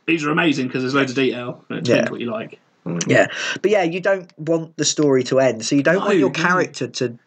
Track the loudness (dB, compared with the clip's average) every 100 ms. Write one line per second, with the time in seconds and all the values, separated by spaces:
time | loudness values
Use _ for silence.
0 | -4 -2 0 2 2 0 -2 -2 0 0
1 | 0 0 0 -2 -8 -12 _ -6 0 2
2 | 0 -4 -6 -8 -10 -16 _ _ -8 -6
3 | 0 2 2 -2 -8 -4 0 2 0 -2
4 | -2 -2 -4 -10 -2 -2 -4 -4 -2 0
5 | 2 2 2 2 2 0 0 2 4 2
6 | 2 2 2 2 2 2 0 -4 -8 -4
7 | -4 -4